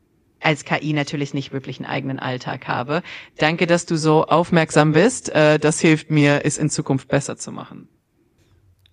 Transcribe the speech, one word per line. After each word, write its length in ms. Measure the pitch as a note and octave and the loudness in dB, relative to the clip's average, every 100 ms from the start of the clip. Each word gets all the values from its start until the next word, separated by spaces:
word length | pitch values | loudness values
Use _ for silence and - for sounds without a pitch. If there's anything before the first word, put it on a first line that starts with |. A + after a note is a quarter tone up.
| _ _ _ _ | _ _ _ _
als 240 | D#3+ C#3+ | -2 -2
K 160 | - D#3+ | -2 -4
I 120 | D3+ | -2
natürlich 400 | D3+ C#3+ D3 C#3+ | -2 -4 -6 -6
nicht 180 | C#3+ - | -6 -8
wirklich 260 | C3+ C#3+ C#3 | -10 -10 -12
einen 80 | - | -8
eigenen 320 | C#3 C3+ C3+ | -8 -6 -8
Alltag 480 | C3 B2+ - B2+ - | -6 -8 -8 -10 -6
habe. 360 | - B2+ D#3+ - - - - | -6 -4 -6 -6 -18 -18 -2
Danke, 300 | D#3 E3 E3+ | -2 0 0
dass 200 | F3 - | 0 0
du 100 | D#3+ | -2
so 280 | D#3 D#3 | 4 2
aufmerksam 680 | - D#3 F3 E3+ D#3 D#3 D#3 | 4 2 4 2 4 4 4
bist. 360 | D#3 A#3 - - | 4 4 0 -4
Äh, 300 | D3+ D3+ D3+ | 2 4 4
das 200 | D3+ - | 2 2
hilft 320 | E3+ D#3 - | 2 2 2
mir, 340 | D#3 C#3+ C#3+ | 2 4 2
es 140 | D3+ - | 0 -2
in 120 | D3+ | -2
Zukunft 380 | - - C3+ - | -2 -2 -4 0
besser 280 | C#3+ B2+ A#2+ | -4 -4 -12
zu 160 | - | -12
machen. 340 | - - A#2 - _ _ _ _ _ _ _ _ _ _ | -14 -16 -18 -20 _ _ _ _ _ _ _ _ _ _